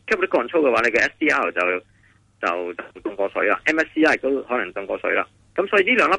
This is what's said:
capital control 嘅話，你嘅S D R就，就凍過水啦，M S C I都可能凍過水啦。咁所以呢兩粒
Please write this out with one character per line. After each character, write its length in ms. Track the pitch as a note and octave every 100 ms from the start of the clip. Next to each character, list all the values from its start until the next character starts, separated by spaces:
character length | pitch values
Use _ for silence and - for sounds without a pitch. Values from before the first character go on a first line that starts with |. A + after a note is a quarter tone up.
| -
capital 220 | G#3 A#2+
control 320 | D3 A#2+ E3+
嘅 120 | C#3+
話， 80 | A2+
你 60 | A#2
嘅 120 | A2
S 100 | C3+ -
D 100 | D3+
R 220 | C#3 F#2+
就， 80 | F2 F2+ F#2 - _ _ _ _ _
就 340 | G2 F2 F2 E2+ - -
凍 120 | A2 G2
過 120 | G2
水 160 | - F#2
啦 120 | G2
，M 160 | - D#3+
S 80 | D#3
C 100 | D#3
I 120 | D#3 B2
都 220 | C3 C3+
可 140 | - B2
能 160 | F2+
凍 140 | G2 G2
過 120 | G2
水 140 | F#2
啦。 120 | F#2+ - _ _
咁 120 | - G3
所 140 | G#3
以 100 | G3
呢 60 | B3
兩 140 |
粒 40 | D3+